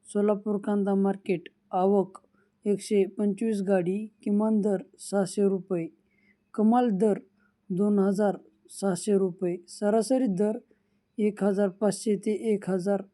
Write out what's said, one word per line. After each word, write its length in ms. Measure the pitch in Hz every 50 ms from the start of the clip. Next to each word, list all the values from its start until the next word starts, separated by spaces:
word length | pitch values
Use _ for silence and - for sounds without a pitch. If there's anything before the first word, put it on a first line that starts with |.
| _
सोलापूर 520 | - - 208 202 208 208 202 202 214 208 196
कांदा 360 | 202 214 208 202 196 202 196
मार्केट 540 | 196 196 196 196 196 _ - 185 165 - - _ _ _ _
आवक 480 | - 185 185 196 202 202 185 190 - - _ _ _ _ _ _ _ _ _
एकशे 400 | 208 202 196 - - 220 202 190
पंचवीस 580 | - 185 - 208 208 190 196 226 226 220 202
गाडी, 440 | 190 190 202 185 175 175 190 208 220 208 _ _
किमान 380 | - 214 208 202 214 220 220 208
दर 160 | 190 214 196 185 - _ _ _
सहाशे 500 | - - 190 202 190 175 - 214 202 196
रुपये, 380 | 196 185 175 _ 185 170 165 160 _ _ _ _ _ _ _ _ _ _ _ _ -
कमाल 340 | - 208 220 240 247 247 240
दर 280 | 196 180 220 214 196 - - _ _ _ _ _ _ _ _ _
दोन 280 | 190 175 208 208 208 202
हजार 380 | 190 202 196 196 214 202 180 - - - _ _ _ -
सहाशे 460 | - - 196 196 180 175 - 214 202 196
रुपये, 380 | 196 185 175 - 185 175 175 180 - -
सरासरी 580 | - - 214 208 208 226 214 - 262 262 269
दर 320 | 220 185 175 208 214 220 240 _ _ _ _ _ _ _ _ _ _ _ -
एक 240 | 208 214 202 - 190
हजार 240 | 208 196 196 208 190
पाचशे 480 | 180 _ 214 202 190 - - 226 208
ते 160 | 185 - 220 214 - 233 226
एक 180 | 214 202 - 185
हजार 320 | 190 185 175 202 202 196 202 -